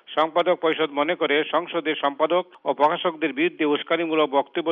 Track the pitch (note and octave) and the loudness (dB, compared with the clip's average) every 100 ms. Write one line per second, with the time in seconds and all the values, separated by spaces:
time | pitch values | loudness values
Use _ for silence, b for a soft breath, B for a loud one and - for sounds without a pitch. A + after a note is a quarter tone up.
0 | b - D#3+ D#3+ E3+ E3 D#3+ D3 D#3 C#3+ | b -2 0 2 2 2 0 0 -2 -2
1 | D3+ D#3+ D3+ D3 D3+ E3 F3 E3+ D3+ D3 | -2 0 0 0 0 -2 -2 -4 -4 -2
2 | C#3+ C#3 D#3 F3 F3+ b D#3+ C3+ D3+ E3+ | -2 0 0 0 -2 b -6 2 2 2
3 | F#3 D#3+ C#3+ C3 E3+ D#3 D3+ C#3+ - E3 | -2 -2 -4 0 -2 0 0 0 0 -2
4 | E3 D#3 D3 C#3 C3+ F3 D#3+ | 0 0 2 2 0 -4 -2